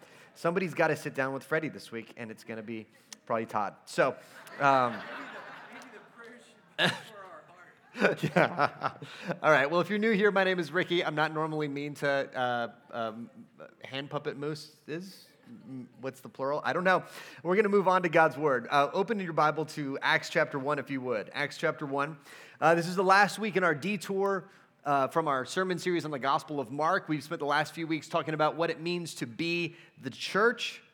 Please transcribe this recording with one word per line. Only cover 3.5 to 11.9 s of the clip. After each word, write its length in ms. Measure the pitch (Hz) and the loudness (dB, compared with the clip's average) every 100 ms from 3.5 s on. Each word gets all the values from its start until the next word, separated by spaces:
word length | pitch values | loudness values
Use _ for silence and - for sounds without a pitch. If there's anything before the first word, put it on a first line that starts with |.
| 107 98 - - | -2 -2 -6 -6
So, 300 | - 143 - - - - - | 2 2 0 -14 -20 -18 0
um, 320 | 139 135 123 107 - - - - - - - - - 208 - - - - - - _ - | 4 6 4 -2 -10 -12 -12 -14 -16 -18 -18 -18 -18 -20 -20 -20 -20 -20 -20 -20 _ 0
<laughs> 120 | 175 - - - - - - - - - _ 240 | 0 0 -10 -18 -18 -18 -20 -20 -20 -20 _ 0
<laughs> 260 | 185 160 156 175 | 0 2 0 4
Yeah. 340 | 143 170 147 - 139 - - - 175 - | 4 2 -2 0 -6 -6 -14 -12 -8 0
All 100 | 156 | 4
right. 180 | 143 143 | 6 6
Well, 100 | 175 | 2
if 100 | 170 | 0
you're 100 | 208 | 0
new 120 | 220 | 2
here, 200 | 202 208 | 4 4
my 120 | 196 | 4
name 160 | 185 180 | 2 0
is 120 | 151 | -2
Ricky. 320 | 170 180 175 | -2 0 0
I'm 120 | 151 151 | 0 0
not 180 | 156 | 0
normally 340 | 156 156 156 151 | 0 -2 -2 -4
mean 260 | 139 147 | -4 -8